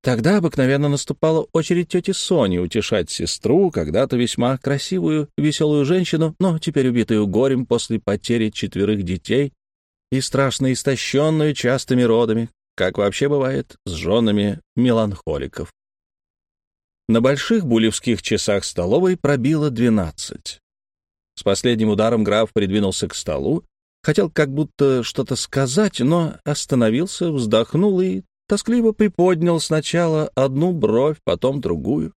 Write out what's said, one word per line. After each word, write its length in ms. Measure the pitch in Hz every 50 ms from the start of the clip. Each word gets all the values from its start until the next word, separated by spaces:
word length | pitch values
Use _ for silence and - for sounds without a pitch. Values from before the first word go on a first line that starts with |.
| -
Тогда 340 | 131 127 110 113 165 202
обыкновенно 500 | 208 170 156 - - 131 127 139 139 147
наступала 600 | 147 143 139 - - 143 _ - 160 160 160 - -
очередь 380 | - 165 156 - 175 175 175 _
тёти 220 | - 180 170 -
Сони 480 | 190 - - - 185 160 120 95 90 87
утешать 500 | 90 85 - 113 104 - 113 104 85 -
сестру, 640 | - - 85 85 - - - 104 131 180 196 175
когда-то 460 | - 107 80 73 80 104 135 127 131
весьма 380 | 120 123 113 - - 123 127 135 131
красивую, 720 | - 135 139 135 - - 185 185 170 160 156 156 147 - _
весёлую 480 | - 147 151 143 - 156 151 151 147 139
женщину, 520 | 135 180 185 175 - - 156 160 160 160
но 220 | _ 185 190 165 156
теперь 300 | - 170 147 139 131 127
убитую 360 | 120 120 110 - 117 107 104
горем 400 | 101 90 107 131 135 135 127 127
после 340 | - 123 117 - - 113 107
потери 520 | - - 101 101 - - 117 117 110 107
четверых 500 | - - - 98 - 87 101 101 107 101
детей 500 | 95 85 92 87 _ - 107 131 143 139 _ _ _ _ _ _ _ _ _ _ _ _
и 100 | 127 135
страшно 500 | 127 - - 131 139 135 - - 135 131
истощённую 840 | 127 - - 143 131 113 - - - 135 151 156 160 156 151 151 143
частыми 480 | - - 120 131 135 - - 131 123 123
родами, 480 | 113 113 117 117 110 110 113 117 117 _ _ _ _ _
как 240 | - 92 95 - -
вообще 280 | 101 101 - - 139 143
бывает 480 | 147 143 131 131 135 139 127 _ - _ _
с 60 | - 87
жёнами 680 | 78 82 85 101 120 117 110 104 104 101 104 98 - _ _ _
меланхоликов. 960 | - 123 127 117 113 110 104 98 - _ - 78 71 67 67 - - 73 - _ _ _ _ _ _ _ _ _ _ _ _ _ _ _ _ _ _ _ _ _ _ _ _ _ _ _
На 120 | - 113 117
больших 460 | 117 131 143 139 - - 226 226 180
булевских 560 | 127 117 113 110 110 98 - - 123 117 98
часах 420 | - - 110 98 - - 101 98 -
столовой 540 | - - - 87 90 110 156 185 185 185
пробило 540 | 175 - - 143 135 113 139 160 151 147 151
двенадцать. 880 | 123 110 123 120 110 104 90 80 - - - - - - _ - - _ _ _ _ _ _ _ _ _ _ _ _ _ _ _ _
С 60 | -
последним 480 | - 101 98 - - 127 120 110 110 110
ударом 340 | 104 98 110 113 120 110 107
граф 300 | 101 101 107 113 107 _
придвинулся 540 | 113 104 92 98 107 101 95 90 - -
к 80 | 85 -
столу, 480 | - - - 78 69 69 90 147 170 - _ _ _ _ _ _ _ _
хотел 260 | - 151 - 196 160
как 240 | - - 151 135 135
будто 480 | 143 156 - _ - 143 139 131 123
что-то 340 | 117 - - - 123 - -
сказать, 640 | - - - - 135 135 127 127 185 214 196 - -
но 360 | 120 135 165 175 165 147 - - _
остановился, 880 | 147 147 - - - 143 127 117 110 113 131 175 196 - - 175 170
вздохнул 680 | 151 135 120 107 110 110 117 - - 151 196 208 196 180
и 200 | 185 185 185 190 - _ _ _ _
тоскливо 440 | _ 202 202 - - 233 247 226 220
приподнял 680 | 214 - 214 208 - - 180 185 185 156 170 175 170 160
сначала 680 | - - 160 156 147 - - 170 175 165 156 156 156 - _
одну 360 | - 135 139 131 139 165 185
бровь, 460 | 180 160 127 107 107 117 135 156 156 - _
потом 380 | - 87 87 - 131 139 143
другую. 520 | - 82 85 78 65 95 135 151 - - -